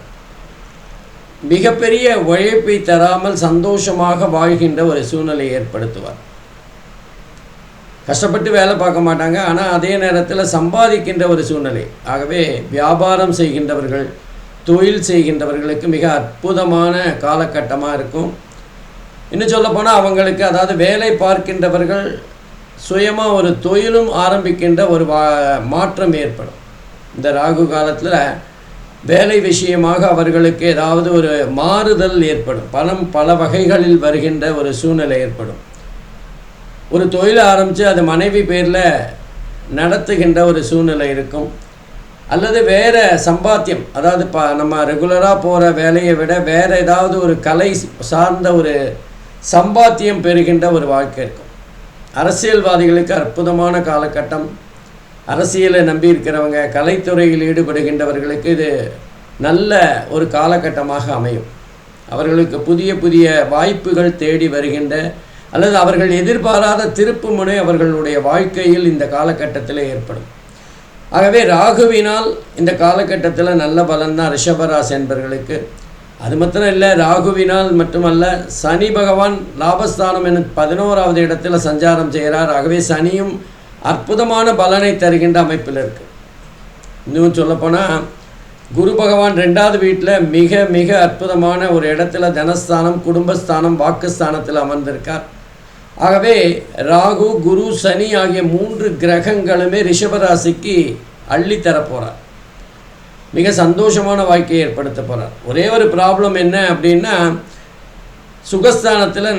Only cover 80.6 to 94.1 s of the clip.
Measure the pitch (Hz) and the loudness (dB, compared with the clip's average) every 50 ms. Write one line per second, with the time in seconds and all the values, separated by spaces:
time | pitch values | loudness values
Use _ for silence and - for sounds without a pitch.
80.6 | 151 151 165 185 202 208 202 190 185 175 170 165 170 165 165 156 - 175 175 170 | -2 0 0 -2 0 0 0 2 2 2 2 2 0 0 0 -4 -4 -2 -2 -2
81.6 | - 151 151 151 160 170 165 165 160 151 131 156 147 151 151 156 165 156 147 139 | 0 -2 -2 0 2 2 2 2 0 -2 -4 -2 -2 -2 0 0 0 0 0 0
82.6 | 139 160 170 175 170 170 165 151 160 175 185 196 196 196 180 190 - - - - | 0 0 0 0 0 0 -2 0 0 0 0 -2 -2 -4 -6 -8 -12 -16 -20 -20
83.6 | - - - - - 135 165 - - - 214 214 233 226 226 220 226 233 214 180 | -20 -20 -16 -8 -4 -4 -4 -4 -4 -4 -2 -2 0 0 0 2 2 2 2 2
84.6 | 185 180 190 196 202 202 196 - 180 170 170 170 165 170 170 175 165 151 160 160 | 2 2 2 2 2 0 0 0 2 2 2 4 2 2 2 2 2 2 0 -4
85.6 | - - 135 135 131 110 - - - - - - - - - - - - - - | -6 -6 -6 -6 -6 -6 -8 -12 -18 -20 -20 -20 -20 -20 -20 -20 -20 -20 -20 -20
86.6 | - - - - - - - - - - 139 160 165 170 165 165 160 160 165 - | -20 -20 -20 -20 -20 -20 -20 -18 -12 -6 0 2 2 4 4 2 0 0 0 0
87.6 | - 165 165 180 196 185 160 160 - - - - - - - - - - - - | 0 0 0 0 0 0 -2 -4 -6 -8 -14 -18 -20 -20 -20 -20 -20 -20 -20 -20
88.6 | - - 120 139 180 196 214 220 220 208 202 202 202 202 196 170 180 175 175 196 | -18 -6 -2 0 2 2 2 2 2 2 2 4 2 2 2 2 2 2 4 4
89.6 | 208 214 214 202 190 190 190 185 185 190 202 190 170 160 151 165 170 170 202 202 | 4 4 2 2 2 2 0 0 0 2 2 2 2 2 2 4 4 4 4 2
90.6 | 202 196 175 175 175 175 202 196 175 170 - - 185 190 185 170 170 175 175 180 | 2 2 2 2 2 2 2 4 2 2 0 -2 -6 -4 0 0 0 0 0 0
91.6 | 185 185 175 165 156 151 151 156 175 175 180 180 180 175 175 151 151 165 175 175 | 0 0 2 2 0 0 0 0 -2 -2 -2 -2 -2 -2 0 0 0 0 -2 -2
92.6 | - - 170 165 165 170 175 175 - 170 170 175 175 175 190 180 175 - 165 156 | -2 -2 0 0 2 0 0 -2 -2 -2 0 0 0 0 -2 -2 -2 -2 -2 0
93.6 | 160 170 165 160 147 160 165 165 - 175 | 0 0 0 0 0 0 -2 -2 -4 -6